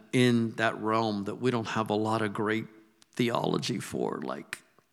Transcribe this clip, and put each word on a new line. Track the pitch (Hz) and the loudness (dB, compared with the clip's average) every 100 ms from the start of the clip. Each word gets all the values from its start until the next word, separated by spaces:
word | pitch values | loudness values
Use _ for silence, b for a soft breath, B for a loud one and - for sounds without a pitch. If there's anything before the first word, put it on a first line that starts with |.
| - | 0
in | 127 123 117 113 | 4 6 4 2
that | 110 113 - | 0 0 0
realm | 107 110 113 101 | 0 2 2 -2
that | 101 107 | -4 -2
we | 123 | -2
don't | 120 107 | 0 -2
have | 110 104 | -2 0
a | |
lot | 104 107 110 | 0 2 0
of | 107 | -2
great | 101 107 110 - - - _ _ - | -2 -2 -2 -4 -14 -20 _ _ -2
theology | 120 - - 82 - 123 | 0 2 2 0 -2 -4
for, | - 64 55 - | -4 -4 -4 -4
like, | 65 67 - - _ _ _ | -6 -8 -10 -16 _ _ _